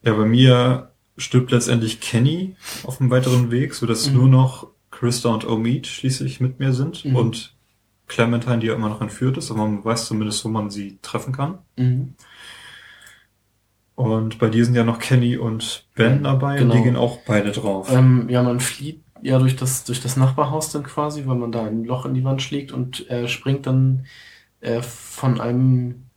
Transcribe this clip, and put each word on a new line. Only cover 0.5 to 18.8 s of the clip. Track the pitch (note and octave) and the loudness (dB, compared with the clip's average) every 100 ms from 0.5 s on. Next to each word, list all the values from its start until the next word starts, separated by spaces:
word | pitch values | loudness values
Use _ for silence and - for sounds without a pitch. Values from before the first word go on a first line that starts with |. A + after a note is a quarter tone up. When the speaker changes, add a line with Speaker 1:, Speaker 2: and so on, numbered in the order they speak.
| B2 B2 C3 - _ _ - | 6 4 0 -4 _ _ -14
Speaker 1:
stirbt | - B2 B2 | 0 0 2
letztendlich | A#2+ A#2 A#2+ A2 - | 0 2 0 -2 -6
Kenny | - A2+ C3 E3 F#3+ - - - | -4 2 2 0 -6 -10 -16 -14
auf | - C3+ | -12 -2
dem | C3 | 2
weiteren | B2+ B2+ B2 A#2+ | 2 2 2 2
Weg, | A#2+ D3 | 0 -2
sodass | - A2+ A2+ C3+ | -4 -4 -2 2
Speaker 2:
Mhm. | C3+ | 4
Speaker 1:
nur | C3 | 6
noch | C3 C3 - - _ _ | 6 4 0 -18 _ _
Krista | - A#2+ A#2 A#2+ | -4 -2 0 -2
und | A2 | -2
Omid | A2 A2+ A2+ D3 - | -2 -2 0 -2 -4
schließlich | - C3 - C3+ - | -6 -4 -2 -6 -2
mit | B2+ - | -4 -2
mir | C3+ | -2
sind | B2+ D3 - | 0 -2 -4
Speaker 2:
Mhm. | C#3 B2+ | -2 0
Speaker 1:
und | A2 G#2 - _ _ _ _ _ _ | 0 -2 -12 _ _ _ _ _ _
Clementine, | - A#2 A#2+ A#2+ A#2 | -2 0 0 0 -2
die | A2+ | 0
ja | A2 | -2
immer | G#2+ | -4
noch | G#2+ | -4
entführt | G#2 - B2+ C3+ | -8 -2 -2 -2
ist, | - | -4
aber | A2 G#2+ | -2 -2
man | G#2 | -2
weiß | A2 A#2 - | -2 -4 -4
zumindest, | A2 G#2+ G#2 | -4 -4 -4
wo | A2+ | -4
man | A2 G#2 | -4 -6
sie | G2+ G2 F#2+ | -8 -12 -14
treffen | - A2 - | -10 -8 -8
kann. | C3 C#3+ F#3+ _ - | -6 -6 -8 _ -2
Speaker 2:
Mhm. | B2+ B2+ C3+ - - - - - - - - - - - _ _ _ _ _ _ _ - | 0 0 -4 -12 -20 -20 -20 -20 -20 -20 -20 -20 -20 -20 _ _ _ _ _ _ _ -4
Speaker 1:
Und | A2+ A2 A2 A2 | -2 0 -2 0
bei | A2+ | 0
dir | A2 | 4
sind | A#2 | 4
ja | A#2+ | 4
noch | A2+ A#2 | 2 0
Kenny | - B2+ A#2+ B2 | 2 4 4 0
und | A#2 A2 - - _ | -2 -4 -8 -10 _
Ben | - A2+ C#3 | 0 2 4
Speaker 2:
Mhm, | |
Speaker 1:
dabei | C#3 C3+ C#3 C#3 | 2 0 0 2
Speaker 2:
genau. | C3 | 4
Speaker 1:
und | A#2+ | 6
die | |
gehen | A#2+ A#2+ | 4 2
auch | A#2+ - - | 0 -2 0
beide | G#2+ G2+ | 0 0
drauf. | G2+ G#2+ F#2+ G2 | -4 -4 -4 0
Speaker 2:
Ähm, | B2+ C3 B2+ A2+ | 6 6 6 2
ja, | B2 | 2
man | B2 B2 | 2 0
flieht | - - | -4 -6